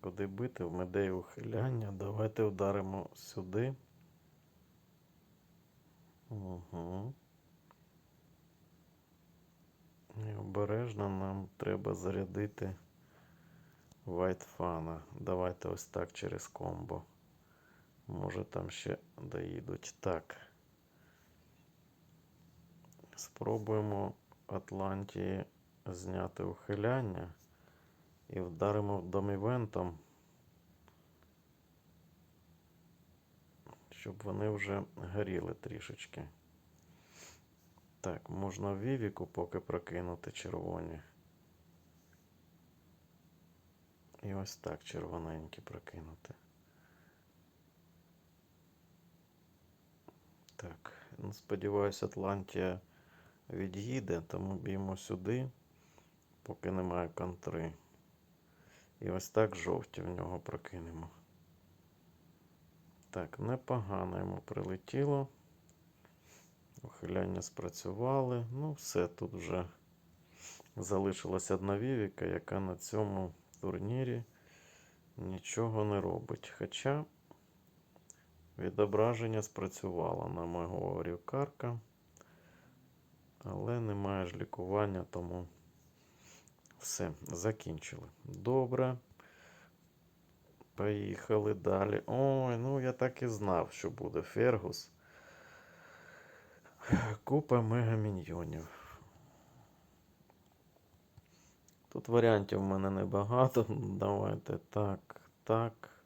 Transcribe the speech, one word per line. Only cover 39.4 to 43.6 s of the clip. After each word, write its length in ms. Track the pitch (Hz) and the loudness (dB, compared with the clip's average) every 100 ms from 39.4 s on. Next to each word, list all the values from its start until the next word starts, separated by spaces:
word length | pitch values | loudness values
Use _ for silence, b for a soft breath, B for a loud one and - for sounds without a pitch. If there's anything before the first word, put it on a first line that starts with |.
| 87 92 | -2 -2
прокинути 720 | - 92 - 87 87 87 - | -2 -4 -2 -4 -4 -6 -8
червоні. 680 | - 90 87 87 87 82 80 - - - _ - - - - - - _ - _ - - - - - - - - - - - - - | -8 -6 -4 -4 -4 -6 -10 -14 -20 -20 _ -20 -20 -20 -20 -20 -20 _ -20 _ -20 -20 -20 -20 -20 -20 -20 -20 -20 -20 -20 -20 -20